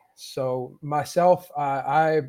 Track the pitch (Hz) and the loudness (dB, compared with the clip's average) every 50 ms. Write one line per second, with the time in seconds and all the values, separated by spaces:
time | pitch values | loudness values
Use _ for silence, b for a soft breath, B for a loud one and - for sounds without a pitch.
0 | _ _ _ _ - - - - 131 131 127 127 123 131 - _ - 143 151 147 | _ _ _ _ -20 -12 -8 -6 -4 -4 -4 -4 -6 -10 -14 _ -8 -4 -4 -4
1 | 139 - - 175 175 180 180 - - - - 143 147 139 139 139 - - 139 156 | -4 -2 0 2 4 4 4 4 0 -8 -6 -4 -4 -2 -2 -4 -2 0 2 2
2 | 160 160 156 156 139 | 4 4 2 0 -2